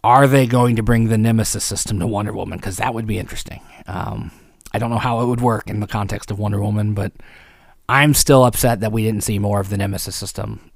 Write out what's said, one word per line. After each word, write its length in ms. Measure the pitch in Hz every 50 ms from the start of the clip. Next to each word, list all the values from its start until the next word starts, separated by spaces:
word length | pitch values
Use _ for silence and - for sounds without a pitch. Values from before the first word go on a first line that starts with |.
| -
are 240 | 110 120 135 139 135
they 180 | 131 139 131
going 300 | 120 123 123 123 120 120
to 80 | 113 110
bring 240 | 104 120 113 113 110
the 100 | 113 110
Nemesis 460 | 110 117 117 113 104 - - 101 -
system 360 | - 104 - - - 107 98
to 80 | 87 110
Wonder 260 | 107 101 104 107 104
Woman? 260 | 98 92 92 87 95
'Cause 180 | - 101 92 90
that 160 | 110 123 120
would 140 | 113 113 107
be 100 | 107 107
interesting. 440 | 80 - - - - - - - - - - - - -
Um, 440 | - 92 - 113 107 107 - 85 - - _ _ _ _ _ - -
I 60 | 110
don't 120 | 117 117
know 60 | 117 113
how 220 | 117 135 117 113
it 40 | 123
would 160 | 123 123 120
work 280 | 120 123 113 104 - -
in 100 | 104 104
the 80 | 107 -
context 440 | - 110 104 98 104 98 - -
of 80 | 104 98
Wonder 220 | 104 104 101 101
Woman, 320 | 101 104 104 107 104 107 107
but 200 | 101 101 107 - - - - - - - - _ _ _ _ _ _ _ -
I'm 240 | 127 139 143 151 143
still 320 | - - - 143 131 127
upset 340 | 123 117 - - 123 117 98
that 120 | 107 110
we 120 | 107 113 110
didn't 200 | 110 107 104 -
see 160 | - 107 98
more 200 | 101 101 101 101
of 100 | 98 98
the 80 | 104 98
Nemesis 380 | 101 101 101 95 - - 92
system. 560 | - - 95 - - 101 107 107 104 - - _